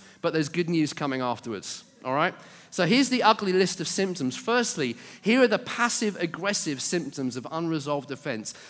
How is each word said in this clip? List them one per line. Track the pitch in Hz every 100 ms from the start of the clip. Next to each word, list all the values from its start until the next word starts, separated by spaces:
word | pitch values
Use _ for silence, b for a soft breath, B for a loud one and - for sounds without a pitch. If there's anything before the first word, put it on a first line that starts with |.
| B B
but | 165
there's | 160 151
good | 165 170
news | 165 147
coming | - 147 131
afterwards, | 123 117 117 98 - - - _
all | 127
right? | 135 175 - B B B
So | - 170
here's | 247 277
the | 254
ugly | 214 226 196
list | 185 180 -
of | -
symptoms. | - 190 170 127 -
Firstly, | - 240 233 - 127 - B B
here | 196 254
are | 247
the | 208
passive-aggressive | - - 240 - 214 180 175 160 196 208 160 135
symptoms | - 180 139 143 127 123
of | -
unresolved | 160 165 160 139 143 131
offense. | 131 151 110 104 -